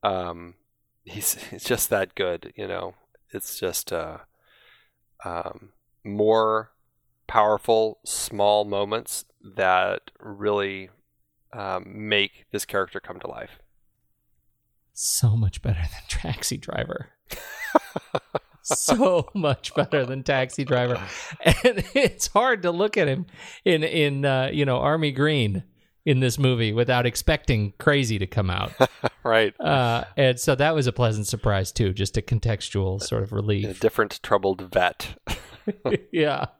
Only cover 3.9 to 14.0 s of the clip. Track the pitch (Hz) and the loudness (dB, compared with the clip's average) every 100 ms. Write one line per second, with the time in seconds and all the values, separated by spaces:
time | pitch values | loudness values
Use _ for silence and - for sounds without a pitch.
3.9 | 85 80 80 - _ _ _ _ _ _ | -6 -6 -12 -18 _ _ _ _ _ _
4.9 | _ _ _ - 85 87 - - _ _ | _ _ _ -8 -8 -8 -12 -20 _ _
5.9 | _ 104 101 107 110 110 110 110 _ _ | _ -8 0 4 4 4 0 -4 _ _
6.9 | _ _ _ - 117 107 107 - 113 110 | _ _ _ 0 4 4 2 4 4 4
7.9 | - - - - 107 101 104 104 101 101 | -2 -10 -8 -6 2 4 4 2 -2 -2
8.9 | 110 - - - _ 95 98 95 92 92 | -4 -6 -10 -12 _ -16 0 4 4 2
9.9 | 95 - _ 107 101 104 104 101 95 95 | -2 -8 _ -18 -4 0 0 -2 -6 -12
10.9 | _ _ _ _ _ _ - 98 95 95 | _ _ _ _ _ _ -12 -6 -6 -8
11.9 | 104 107 104 101 _ _ 101 - 101 95 | -12 0 0 0 _ _ -8 -4 -2 -2
12.9 | 98 - 90 - - 57 - _ _ _ | -6 -12 -14 -12 -14 -16 -20 _ _ _
13.9 | _ | _